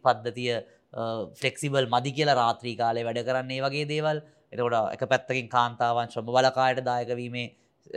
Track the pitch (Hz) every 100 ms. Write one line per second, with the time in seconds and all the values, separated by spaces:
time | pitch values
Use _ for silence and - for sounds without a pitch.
0 | 127 120 117 123 123 117 - _ _ 117
1 | 113 113 95 - 135 - 147 139 123 123
2 | 135 135 147 127 117 117 120 110 117 117
3 | 117 117 117 127 127 131 135 143 147 151
4 | 156 151 151 _ _ - 120 117 104 95
5 | 127 127 - 127 117 123 120 117 120 117
6 | 117 120 113 127 131 131 131 127 123 123
7 | 117 123 120 123 117 - _ _ -